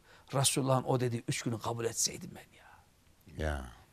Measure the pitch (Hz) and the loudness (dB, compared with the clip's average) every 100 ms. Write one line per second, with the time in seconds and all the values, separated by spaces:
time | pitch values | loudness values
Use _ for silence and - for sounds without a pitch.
0 | - - - 135 131 - 131 131 123 131 | -20 -20 -4 2 2 4 4 4 4 2
1 | 127 117 - - 131 113 - 117 113 - | 2 -2 -4 -2 -2 -2 -2 -2 -2 0
2 | - - - - - - - - - _ | -2 -2 -12 -16 -20 -20 -20 -20 -20 _
3 | _ _ - - 78 71 64 - - | _ _ -12 -4 -2 -2 -6 -14 -6